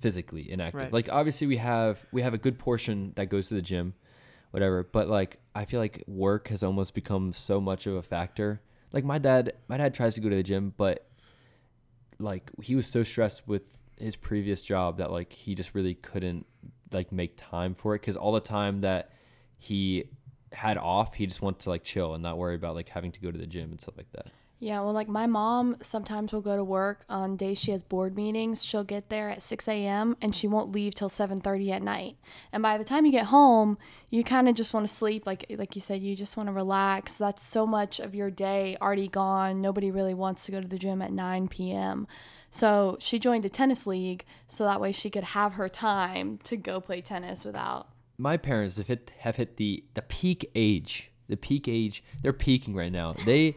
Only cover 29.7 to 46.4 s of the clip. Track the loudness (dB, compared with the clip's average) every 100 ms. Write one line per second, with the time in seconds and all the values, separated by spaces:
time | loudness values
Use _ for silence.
29.7 | 0 0 2 2 2 0 0 2 2 2
30.7 | 0 -2 -2 -4 -2 -2 -2 -2 0 0
31.7 | -2 -2 -4 -6 -14 -20 -20 -8 0 2
32.7 | 2 2 6 8 6 8 10 10 10 6
33.7 | 2 -6 -20 -2 0 4 6 6 6 2
34.7 | 0 -2 0 0 0 -4 -6 -8 -8 -8
35.7 | -8 -6 -4 -4 -4 -6 -6 -4 -2 0
36.7 | 2 2 0 -2 -2 -2 -2 -2 2 2
37.7 | 2 0 -4 -8 -4 -4 -2 0 0 0
38.7 | 0 0 0 0 0 2 2 2 0 0
39.7 | 0 0 0 -2 -2 -2 -4 -6 -6 -6
40.7 | -4 -4 -2 -4 -4 -2 -2 -2 -4 -4
41.7 | -2 -2 -4 -8 -12 -20 -20 -10 2 4
42.7 | 6 4 0 -2 0 2 2 0 2 2
43.7 | 2 0 -2 -2 -6 -12 -20 -10 0 2
44.7 | 2 0 -2 -4 -4 -2 2 0 0 -6
45.7 | -2 0 2 0 -2 -6 -8